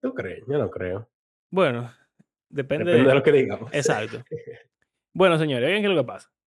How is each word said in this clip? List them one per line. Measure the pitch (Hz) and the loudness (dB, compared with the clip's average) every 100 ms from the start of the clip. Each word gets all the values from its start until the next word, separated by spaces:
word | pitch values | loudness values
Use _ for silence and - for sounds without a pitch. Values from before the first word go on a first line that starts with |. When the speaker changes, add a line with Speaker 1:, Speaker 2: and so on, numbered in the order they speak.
Speaker 1:
¿Tú | 262 | -6
crees? | 254 98 87 - | -8 -10 -12 -6
Yo | 147 | -4
no | 107 | -4
creo. | - 92 95 110 _ _ _ _ | -6 -6 -8 -10 _ _ _ _
Speaker 2:
Bueno, | 180 170 120 120 _ _ _ _ _ _ | -2 0 -2 -10 _ _ _ _ _ _
depende | 143 135 156 175 | -10 -6 -4 2
Speaker 1:
Depende | 160 135 | 4 6
de | |
lo | 135 | 4
que | 139 | 6
digamos. | 143 123 101 117 | 4 4 -4 -6
Speaker 2:
Exacto. | 147 135 117 107 113 - | -2 0 -2 -4 -10 -14
Speaker 1:
<laughs> | - - - _ _ _ _ _ | -14 -14 -20 _ _ _ _ _
Speaker 2:
Bueno, | - 185 165 | 2 4 4
señores, | 156 127 127 | 0 0 0
oigan | 202 | 0
qué | 202 | 0
es | |
lo | 175 | 0
que | 123 | -2
pasa. | 95 - _ | -6 -18 _